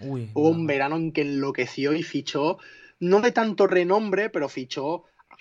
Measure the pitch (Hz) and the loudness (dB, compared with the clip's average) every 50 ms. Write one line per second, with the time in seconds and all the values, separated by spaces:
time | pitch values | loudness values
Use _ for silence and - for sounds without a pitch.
0 | - 139 135 123 113 107 107 147 151 160 165 165 160 147 139 139 139 143 160 165 | -8 -8 -8 -8 -8 -6 -2 2 4 4 4 2 0 0 0 0 0 0 -2 -2
1 | 165 160 151 160 143 143 143 135 139 139 135 - 123 - - 135 135 143 151 170 | -4 -2 -2 -2 -2 0 -2 -2 -2 -2 -2 -4 -6 -4 -4 -4 -2 0 0 -2
2 | 160 - - 143 131 - - 139 143 165 190 - - - - - - - _ _ | -2 -4 -6 -6 -6 -4 -2 0 0 0 -2 -4 -10 -18 -20 -20 -20 -20 _ _
3 | 175 180 190 208 220 240 240 233 226 220 185 - 202 185 185 180 175 175 196 220 | 2 4 4 4 4 4 2 2 0 0 2 2 4 4 4 2 4 4 2 2
4 | 220 202 185 190 214 214 - 170 143 135 - 131 131 127 - 147 135 151 170 175 | 2 0 0 0 0 -2 -2 -4 -4 -4 -6 -8 -10 -8 -8 -6 -4 -4 -6 -6
5 | - _ _ _ _ _ - - | -8 _ _ _ _ _ -14 -12